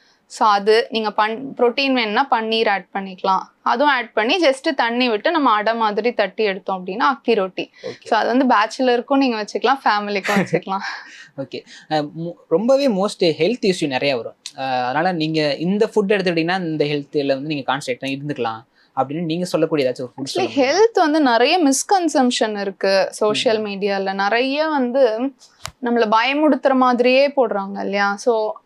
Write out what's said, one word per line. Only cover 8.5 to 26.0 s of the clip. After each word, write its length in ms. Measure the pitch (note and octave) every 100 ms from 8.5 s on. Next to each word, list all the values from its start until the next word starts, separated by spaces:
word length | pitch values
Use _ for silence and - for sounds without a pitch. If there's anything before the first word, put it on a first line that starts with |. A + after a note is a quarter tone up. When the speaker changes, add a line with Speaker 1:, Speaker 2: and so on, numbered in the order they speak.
Speaker 1:
பேச்சுலருக்கும் 640 | A3 G#3+ - B3+ A#3+ A#3+ C4+
நீங்க 260 | C4+ A3
வச்சுக்கலாம், 360 | G#3 A3 A3+ C4+
ஃபேமிலிக்கும் 600 | C4 G#3 G#3 G3+ F#3+ G#3
வச்சுக்கலாம். 360 | F3+ E3 G3 F#3+ - - -
Speaker 2:
<laughs> 240 | - - -
ஓகே. 280 | C3+ B2 - - -
அ, 120 | D#3
மு-, 320 | D3 D#3 E3+ E3+ _
ரொம்பவே 400 | E3 A#3 C4+ C#4
most 320 | F#3+ G3+ -
ஹெல்த் 520 | F3+ D3 E3 B3 G#3
இஷ்யூ 140 | F3+ D#3
நிறைய 300 | B2+ C#3 C3+
வரும். 180 | - - - -
அ, 260 | C3+ B2+
அதனால 280 | B2 C3+ F3+
நீங்க 420 | F3+ D#3 D#3 D3+
இந்த 360 | - E3+ G#3 A3
ஃபுட் 160 | G#3+ G3
எடுத்துக்கிட்டீங்கன்னா 500 | G#3 F#3 E3+ E3 F#3+
இந்த 240 | E3+ D#3
ஹெல்த்ல 420 | D3 D3 C#3+ D3+ C#3
வந்து 280 | C3+ D3
நீங்க 180 | D3 B2+
கான்சன்ட்ரேட் 260 | C3 C#3 A#2+
பண்ணி 200 | C3+ C#3
இருந்துக்கலாம் 480 | D3 C3+ A#2 A2 - _ _ -
அப்படின்னு 280 | C3 D#3
நீங்க 200 | E3+ E3
சொல்லக்கூடிய 440 | F3+ F3 D#3 D#3 B2+
ஏதாச்சும் 140 | B2
ஒரு 100 | B2+ -
ஃபுட் 40 |
Speaker 1:
Actually, 280 | C4+ F4+ F#4+
Speaker 2:
சொல்லுங்க. 240 | - B3+
Speaker 1:
ஹெல்த் 260 | E4 A4+ G4+
வந்து 220 | D#4+ D#4
நிறைய 400 | C#4 A#3 B3 F4+
மிஸ்கன்செப்ஷன் 1000 | C#4+ C4+ - G4 E4+ D4 B3 A#3+ A3 G#3
இருக்கு 460 | G3 F#3+ G3 G3 F3+
சோஷியல் 500 | - G#3+ G#3 B3+ A3
Speaker 2:
ம். 40 |
Speaker 1:
மீடியால. 500 | G#3+ G3 G3 G3 F#3+
நிறைய 540 | G3 G3+ A3+ C4 C#4+ D#4
வந்து 640 | D4 B3 B3 B3+ A3 C4+ - - _ - -
நம்மள 260 | A#3+ A#3